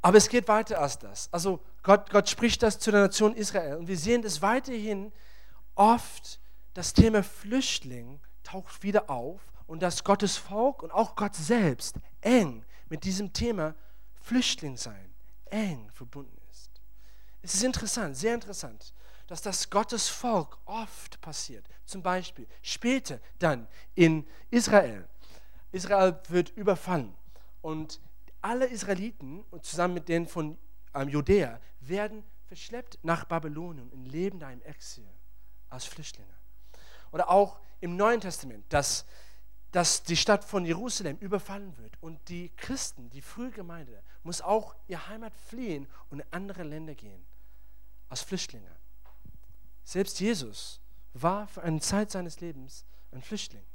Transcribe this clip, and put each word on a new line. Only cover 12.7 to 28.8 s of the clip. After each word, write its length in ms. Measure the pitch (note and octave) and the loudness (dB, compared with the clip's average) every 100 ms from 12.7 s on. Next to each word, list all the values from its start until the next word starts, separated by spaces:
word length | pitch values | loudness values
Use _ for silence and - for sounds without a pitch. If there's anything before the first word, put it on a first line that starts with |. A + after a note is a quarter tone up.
| - - | -12 -8
mit 160 | D#3 F#3+ | -4 -2
diesem 260 | F#3 G3+ | -2 -2
Thema 420 | - A#3 G#3 D#3 D#3 - - - - | 0 0 2 0 -4 -10 -10 -10 -10
Flüchtling 600 | - B3+ A#3+ - D3+ B2 | 0 2 2 0 -4 -6
sein, 380 | A#2+ G2 F#2+ - - - - | -8 -8 -10 -10 -10 -10 -4
eng 440 | G#3 G#3 C#3 G#2 | -2 -2 -4 -8
verbunden 460 | - A#2+ C#3+ C3+ - - | -10 -10 -10 -10 -10 -10
ist. 300 | - - - - - - - - - | -10 -10 -10 -10 -10 -10 -10 -10 -10
Es 140 | F3+ F#3+ | -2 2
ist 80 | |
interessant, 540 | B3+ B3 A3 - F3+ C3 | 2 0 -2 -2 -2 0
sehr 180 | G#3 A#3 | 0 0
interessant, 580 | G#3 F#3+ C3 A2 - - - - - | -4 -8 -8 -10 -10 -10 -10 -10 -10
dass 140 | E3+ | -6
das 280 | G#3 F3+ - | -4 -2 2
Gottes 400 | G3+ A3 A3+ - | 2 2 0 -2
Volk 500 | - B3 G#3 D3+ - - | 0 2 2 2 -6 -8
oft 560 | A3 A3 - - - | -6 -6 -8 -10 -8
passiert. 460 | - D3 - A2 - - - | -8 -6 -6 -8 -10 -10 -8
Zum 180 | F#3+ | -2
Beispiel 440 | F3+ F#3 F3+ - - - | 0 0 -2 -8 -10 -8
später 580 | - - A#3 C4 - B2+ - - | -6 0 2 2 0 -8 -8 2
dann 280 | E3+ B2+ A2 - - - | 4 4 -4 -8 -6 10
in 320 | E3 D#3 C#3+ - - | 10 10 0 -10 2
Israel. 580 | A#3+ A3 G#3 C#3 G#2 - - - - - - - | 2 8 8 8 -2 -8 -8 -10 -10 -10 -10 -6
Israel 480 | F#3+ F#3 G3+ F#3+ F#3 - | -6 2 6 6 4 0
wird 220 | F3+ F3 | 2 2
überfallen 680 | - G3+ F3 - F3 A2 - - - - - | 0 2 2 2 0 0 -8 -10 -10 -10 -8
und 400 | D#3+ D#3 D#3 - - - - - | -6 -4 -6 -8 -10 -10 -10 -6
alle 240 | G3+ B3 B3+ | -2 2 2
Israeliten 760 | A#3 | 0